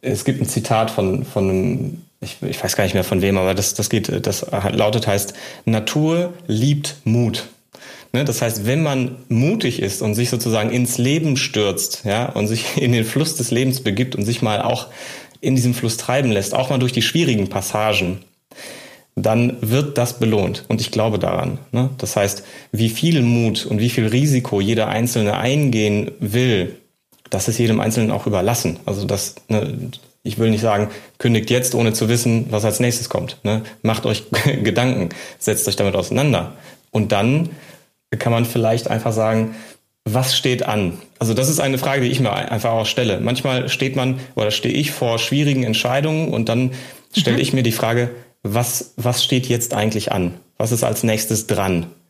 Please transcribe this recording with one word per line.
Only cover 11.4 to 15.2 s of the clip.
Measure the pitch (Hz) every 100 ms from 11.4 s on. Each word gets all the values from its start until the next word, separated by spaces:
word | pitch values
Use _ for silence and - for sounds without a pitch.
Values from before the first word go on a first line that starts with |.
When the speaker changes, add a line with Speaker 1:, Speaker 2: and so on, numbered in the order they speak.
| - 104 104 95 - -
Speaker 1:
ja, | 107 104 120
und | - 107
sich | 113 - -
<laughs> |
in | 131
den | 120 113
Fluss | 135 160 -
des | 123
Lebens | 120 135 127
begibt | 110 98 123
und | - 101
sich | 117
mal | 113 104
auch | 113 120 - - - -